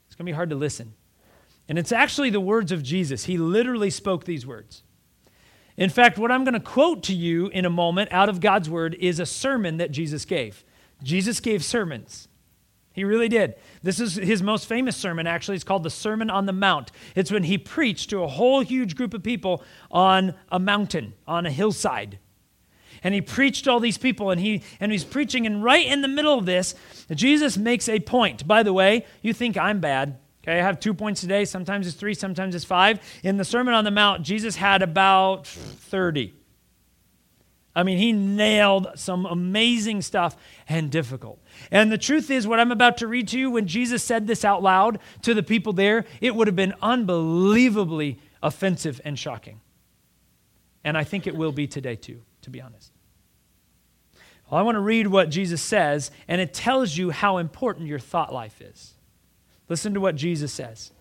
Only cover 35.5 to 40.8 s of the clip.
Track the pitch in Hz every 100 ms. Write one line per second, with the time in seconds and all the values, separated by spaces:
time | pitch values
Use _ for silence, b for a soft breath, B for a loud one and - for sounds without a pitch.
35.5 | 165 104 101 - 190 180 147 101 - _
36.5 | _ _ _ _ _ _ _ _ _ _
37.5 | _ _ - 185 180 226 214 196 202 214
38.5 | 214 208 196 190 - - 180 185 175 180
39.5 | 202 233 240 214 208 - 202 170 - B
40.5 | B - 165